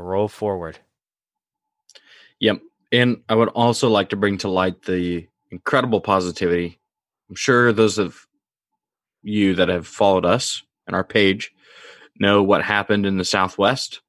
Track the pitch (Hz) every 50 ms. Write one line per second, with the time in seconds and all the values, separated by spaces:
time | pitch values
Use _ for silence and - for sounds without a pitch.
0 | 87 90 92 98 107 104 - - 110 104 98 92 85 80 78 - _ _ _ _
1 | _ _ _ _ _ _ _ _ _ _ _ _ _ _ _ _ _ _ - _
2 | _ _ _ - _ _ _ - 101 110 104 - - - _ _ _ _ - 120
3 | 123 123 117 - _ - 113 110 113 - - 117 117 120 113 - - 120 110 101
4 | 98 - - 101 101 104 101 92 - 101 92 92 92 92 90 - - - 92 90
5 | 90 87 87 85 82 - _ _ _ _ - - - - - 135 123 123 110 98
6 | - - 98 95 90 90 85 - 95 87 87 87 87 85 87 _ _ _ _ _
7 | _ _ _ _ _ - - - - - 127 120 120 120 110 107 113 107 92 107
8 | 101 87 - - - _ _ _ _ _ _ _ _ _ _ _ _ _ _ _
9 | _ _ _ _ - 104 104 104 101 95 92 87 92 87 90 87 80 - - -
10 | 107 101 95 92 87 87 98 127 - - - - - _ _ _ _ - 95 92
11 | 92 - - 110 101 95 98 110 - - _ _ _ _ - - - - - -
12 | - - _ - 101 101 101 101 101 95 101 82 - 104 104 104 98 - 107 104
13 | 98 98 98 95 90 - - 101 95 92 - - 98 104 131 139 - - - -
14 | _